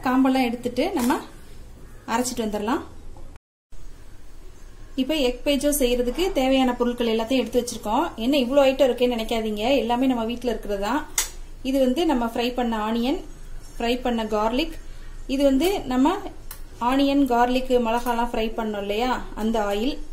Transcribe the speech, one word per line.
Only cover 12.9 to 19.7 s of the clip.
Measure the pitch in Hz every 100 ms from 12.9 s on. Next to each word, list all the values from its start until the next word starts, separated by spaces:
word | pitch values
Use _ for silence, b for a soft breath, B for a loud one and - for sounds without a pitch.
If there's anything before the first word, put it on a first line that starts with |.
| 233 240 349 - - - - - -
ஃப்ரை | 233 247 247
பண்ண | 233 220 214
கார்லிக், | 214 247 330 - B B B B -
இது | 262 277
வந்து | 262 339 403 269
நம்ம | 254 285 392 392 - - - - - 240
ஆனியன், | 269 277 277 269
கார்லிக், | 233 247 254 254 247 233
மிளகாலாம் | 233 240 233 233
ஃப்ரை | 240 226 226
பண்ணோம் | 220 208 202
இல்லையா, | 208 254 220 - -
அந்த | 220 226 202